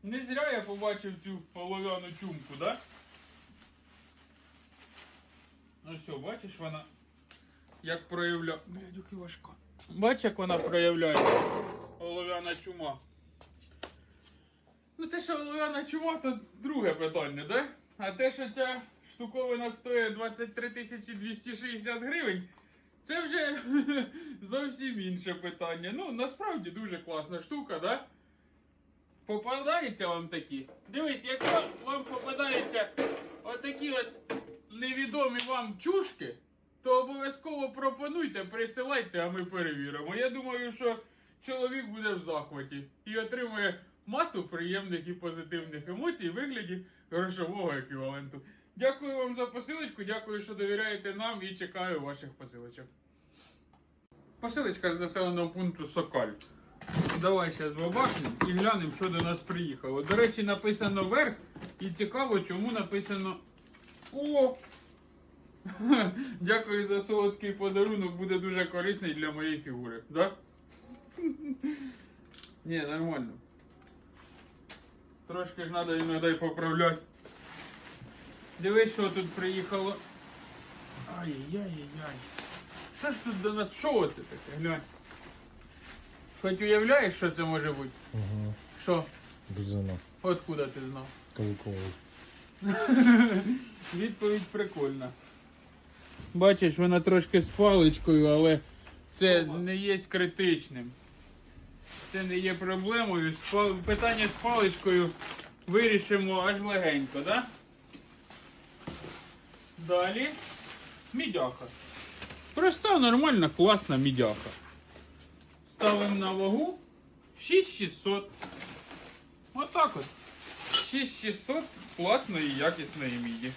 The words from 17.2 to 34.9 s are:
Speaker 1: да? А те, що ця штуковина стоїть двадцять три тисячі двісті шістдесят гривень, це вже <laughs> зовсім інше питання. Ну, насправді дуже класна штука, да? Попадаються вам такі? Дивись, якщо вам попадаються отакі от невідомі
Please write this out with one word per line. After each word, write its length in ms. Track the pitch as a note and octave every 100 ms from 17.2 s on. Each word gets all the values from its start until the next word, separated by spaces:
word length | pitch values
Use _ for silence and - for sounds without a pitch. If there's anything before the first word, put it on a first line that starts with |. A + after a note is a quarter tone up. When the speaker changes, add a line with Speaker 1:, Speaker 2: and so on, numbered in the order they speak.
| C#3+ C#3+ D3+
Speaker 1:
да? 200 | A#3 C#4+ - _ -
А 140 | G3
те, 200 | F#3 C4
що 180 | C4 B3+
ця 320 | A#3 B3+ B3+ - _ -
штуковина 600 | - A#3 B3+ B3+ A#3+ A#3+
стоїть 420 | A3+ B3 A#3+ A3+
двадцять 420 | G#3 A3+ A3 A#3 A3+
три 140 | A#3
тисячі 440 | A#3+ A3 A#3 G#3
двісті 420 | G#3 G#3+ A3 B3 G#3+
шістдесят 480 | B3 A3+ G#3+ A#3
гривень, 400 | B3 E4+ C4 F3+ F3+ - _ _ _ _
це 180 | - E4
вже 380 | D#4+ E4 D4 C#4+
<laughs> 800 | A#3 C#4+ C#4 C#4+ - D#4 D#4+ A3
зовсім 580 | G3 B3+ C#4+ B3 C4 A3
інше 340 | F#3 F#3 F#3+
питання. 580 | F3+ F3+ E3 E3+ E3 F3 B3
Ну, 160 | F#4
насправді 600 | A#3 C4 - G#4+ D#4 F3
дуже 260 | F3+ G#3+ E3+
класна 440 | E3+ D#3+ D3+ F3
штука, 380 | - D4 A#3+ E3
да? 260 | F3+ C4 - _ _ _ _ _ _ _ _ _ _ _ -
Попадаються 840 | G#3+ A3 C4+ C#4+ E4+ C#4 - F#3
вам 200 | E3+ E3+
такі? 420 | E3+ - C#3 C3+ - -
Дивись, 380 | B3+ D#4 C4+ A#3+
якщо 380 | C4 - E4+ D4 - C4
вам 180 | C#4
попадаються 840 | C4 C4 C4 C4 C#4 B3 - A3+ G#3 - - - - -
отакі 480 | G#3 A#3+ C#4 C4+ C#4+
от 200 | C4 A3+ - - C4 - - _
невідомі 680 | G#3+ B3+